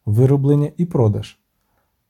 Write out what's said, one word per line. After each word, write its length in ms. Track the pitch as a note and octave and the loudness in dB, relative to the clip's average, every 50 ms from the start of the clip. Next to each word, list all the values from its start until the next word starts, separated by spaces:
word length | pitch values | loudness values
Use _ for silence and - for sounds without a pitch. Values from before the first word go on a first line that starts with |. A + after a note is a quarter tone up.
| - | -6
вироблення 640 | G#2+ G#2 A#2 C3 C3 C#3+ C#3 C3+ C#3+ D3 C#3+ D3 D3+ - | -4 0 2 2 2 2 2 2 2 0 0 0 -2 -4
і 80 | - F3 | -6 -6
продаж». 540 | E3+ - C#3+ A2+ G#2+ G2+ G#2+ G#2 - - _ _ _ _ _ _ _ _ _ _ _ _ _ _ _ | -4 -2 0 0 0 0 -2 -8 -12 -18 _ _ _ _ _ _ _ _ _ _ _ _ _ _ _